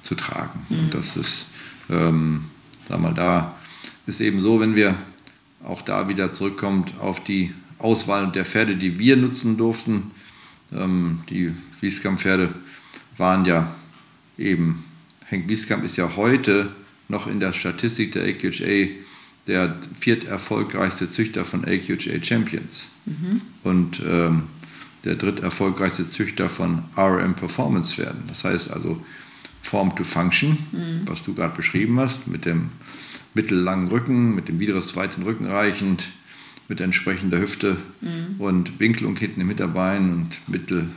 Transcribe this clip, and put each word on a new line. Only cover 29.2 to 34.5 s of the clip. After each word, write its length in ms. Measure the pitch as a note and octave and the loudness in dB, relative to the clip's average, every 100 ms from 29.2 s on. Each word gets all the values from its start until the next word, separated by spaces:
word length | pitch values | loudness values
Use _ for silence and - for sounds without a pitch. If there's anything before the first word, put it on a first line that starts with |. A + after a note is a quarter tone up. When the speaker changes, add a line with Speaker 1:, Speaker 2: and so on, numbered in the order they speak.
| - - - - | -20 -20 -20 -14
Speaker 1:
Form 340 | - G2+ F#2+ - | -4 2 2 0
to 80 | |
Function, 540 | F2 - F2+ - C#3+ D#3 D#3 | -2 0 2 4 4 2 0
Speaker 2:
Mhm. 300 | E3+ E3+ E3 G3 | -6 -4 -4 -4
Speaker 1:
was 140 | - | -6
du 140 | - F#2+ | -6 -2
gerade 200 | E3 E2 | -2 -2
beschrieben 440 | E2 - G#2 B2 | -2 0 2 2
hast, 280 | C3 B2+ - | 2 -2 -6
mit 180 | E2+ E2+ | -4 0
dem 240 | E2 E2 - - - - - - A2 | 0 -2 -8 -16 -16 -14 -16 -4 -2
mittellangen 520 | A2 F#2+ F2+ F#2+ F2+ | 2 2 2 0 2
Rücken, 440 | A2+ B2 B2 A#2+ | 0 2 4 4
mit 140 | G2 | 2
dem 120 | E2+ | -2